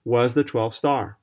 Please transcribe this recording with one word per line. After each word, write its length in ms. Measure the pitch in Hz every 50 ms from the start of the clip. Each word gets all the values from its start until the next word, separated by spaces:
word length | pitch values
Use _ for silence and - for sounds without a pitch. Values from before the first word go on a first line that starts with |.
| -
was 300 | 117 117 120 123 123 117
the 100 | 147 143
twelfth 320 | - - 120 113 113 -
star. 400 | - - 143 143 104 101 101 104 -